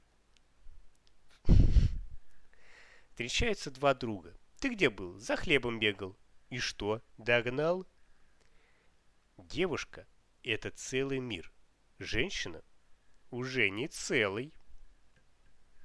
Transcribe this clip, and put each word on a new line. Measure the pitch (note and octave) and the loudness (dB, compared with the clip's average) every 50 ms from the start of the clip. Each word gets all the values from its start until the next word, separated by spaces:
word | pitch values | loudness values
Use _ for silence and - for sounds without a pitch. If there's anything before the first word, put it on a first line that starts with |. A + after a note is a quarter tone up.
| _ _ _ _ _ _ _ _ _ _ _ _ - - - - - - - - _ - - - - - - _ _ - - - - - - - - - - - - - - - - - - - - - - - - - - - - - - - - _ | _ _ _ _ _ _ _ _ _ _ _ _ -18 -16 -16 -16 -18 -20 -20 -20 _ -20 -20 -20 -20 -20 -20 _ _ 10 10 10 10 10 10 8 6 6 2 -2 -6 -8 -10 -10 -10 -10 -12 -12 -14 -16 -18 -20 -20 -20 -20 -20 -20 -20 -20 -20 -20 _
Встречаются | - - A#2 A#2 - - A3+ A#3+ G3+ - - - | -12 -10 -8 -4 0 0 2 2 0 -2 -4 -10
два | - - C#3 C#3 C3+ | -8 2 2 2 4
друга. | C3+ C3 A2+ A2 F#2+ - F2 - - - - _ - | 4 0 -6 -6 -6 -8 -14 -20 -20 -20 -20 _ -6
«Ты | - C#4 | -6 -6
где | A#3+ G3+ F#3 C3+ | 0 2 2 2
был?» | G#2 - G2 F2 F2+ F#2+ | 2 0 -10 -10 -10 -12
«За | G#2+ - D4 | -6 -4 -4
хлебом | - - - D#3 C3+ A#2+ A#2+ A#2 A2+ | -2 2 2 2 2 2 0 -4 0
бегал». | G#2+ G#2+ G2+ - G2 F#2+ G2 _ - _ _ - - _ | 0 0 0 0 -8 -10 -12 _ -20 _ _ -20 -18 _
«И | C3 B2 | -10 -8
что, | - - - - G#2+ G2+ G#2+ A2+ - _ - - | -8 -8 -8 -6 -4 -4 -4 -4 -6 _ -20 -12
догнал?» | A2 A2+ A#2+ A#2+ A2+ B2 B2 C3+ D3+ E3 F3 F#3 F#3 - _ _ - _ - - - - _ _ _ - - - _ _ _ _ _ _ _ _ _ _ _ _ _ _ _ | 0 2 2 2 2 0 -2 -2 0 0 -2 -2 -6 -12 _ _ -20 _ -20 -20 -20 -20 _ _ _ -20 -20 -20 _ _ _ _ _ _ _ _ _ _ _ _ _ _ _
Девушка — | - F#2+ E2+ - A#2+ F3+ F#3 C#3+ G#2 - - - - E2 - _ _ _ _ _ _ _ | -20 -18 -12 -4 -4 -2 -2 -2 -6 -6 -10 -14 -20 -20 -20 _ _ _ _ _ _ _
это | B2+ A2+ G#2 - G2+ | -4 -4 -4 -4 -8
целый | - - - - - C3 C3+ C#3 C#3 C3 | -10 -10 -12 -6 -4 -4 -4 -2 -4 -6
мир. | B2+ B2 G#2+ E2+ D#2 - - - - _ _ _ _ _ _ _ | -6 -6 -8 -10 -10 -14 -18 -20 -20 _ _ _ _ _ _ _
Женщина — | G2 - - G#2 C#3 G3 - - - G#2 E2 D#2 - _ - - _ _ - _ _ - - - - - | -12 -6 -2 -2 -2 -2 -4 -8 -8 -8 -10 -14 -16 _ -20 -20 _ _ -20 _ _ -20 -20 -20 -20 -12
уже | - A#2+ B2 C3 C3 C3 A2+ G2 | -8 -8 -8 -4 0 0 0 0
не | F#2+ G#2 C3 | 0 -2 -6
целый. | E3 - - - - F#3+ C3+ A2 G2 F#2+ G#2+ B2+ D#3 - - - - - - - - - _ - - _ - _ _ - _ _ - - - - _ - - | -6 -8 -10 -6 -2 0 2 2 2 0 -4 -8 -10 -14 -20 -18 -16 -16 -16 -16 -18 -20 _ -20 -20 _ -20 _ _ -20 _ _ -20 -20 -20 -20 _ -20 -20